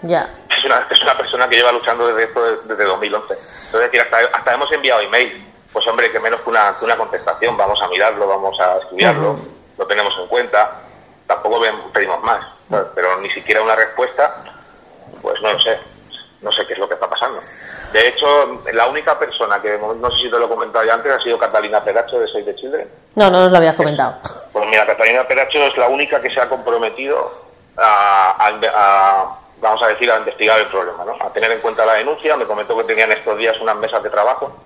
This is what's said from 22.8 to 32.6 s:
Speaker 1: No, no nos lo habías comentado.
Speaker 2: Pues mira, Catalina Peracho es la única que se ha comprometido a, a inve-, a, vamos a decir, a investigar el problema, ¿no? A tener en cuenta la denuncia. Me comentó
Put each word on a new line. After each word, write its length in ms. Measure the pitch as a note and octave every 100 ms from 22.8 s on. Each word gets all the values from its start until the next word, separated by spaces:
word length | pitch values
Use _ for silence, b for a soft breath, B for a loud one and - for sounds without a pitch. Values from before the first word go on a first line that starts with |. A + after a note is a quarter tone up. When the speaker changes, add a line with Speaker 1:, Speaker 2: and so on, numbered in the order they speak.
| - - _
Speaker 1:
No, 160 | - G3+
no 120 | F3+
nos 80 | F#3
lo 80 | F3+
habías 180 | E3 D#3
comentado. 400 | D#3 D3 B2+ - - - -
Speaker 2:
Pues 160 | G#2+ G#2
mira, 160 | G#2+ G#2+
Catalina 420 | A2 A2+ B2 B2+
Peracho 300 | C3 C3 D3+ C#3+
es 100 | C3
la 120 | B2
única 300 | C3+ C#3+ C#3+
que 80 | C3+
se 100 | C3
ha 80 | A#2+
comprometido 960 | C3 A#2+ A#2 A2+ - C3+ D3 - - - - _ -
a, 600 | A2+ G#2 G2+ G2 F#2 F#2 G#2+
a 40 |
inve-, 200 | G#2+ A2
a, 640 | G#2+ G2+ G2 F#2+ G2 F#2 - - -
vamos 220 | A2 A2
a 60 | A#2
decir, 220 | G#2+ A#2+
a 60 | A2
investigar 420 | A2 - G#2+ A2
el 80 | G#2
problema, 360 | F#2+ F2+ F2
¿no? 100 | F2+ -
A 100 | -
tener 200 | - A2+
en 100 | A2+
cuenta 240 | A#2 A2
la 80 | A2
denuncia. 420 | A2 B2+ D#3 D#3 D#3
Me 80 | -
comentó 280 | G#2+